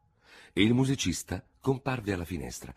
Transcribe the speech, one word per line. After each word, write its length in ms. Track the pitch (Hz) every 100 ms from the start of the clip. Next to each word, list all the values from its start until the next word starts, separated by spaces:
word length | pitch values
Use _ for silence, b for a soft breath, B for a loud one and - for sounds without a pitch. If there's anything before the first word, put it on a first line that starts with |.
| _ _ b b b
e 100 | -
il 100 | 104
musicista 720 | 120 135 135 - 80 - 87 - _
comparve 540 | - 135 135 127 101
alla 120 | 95 85
finestra 480 | 87 64 - 62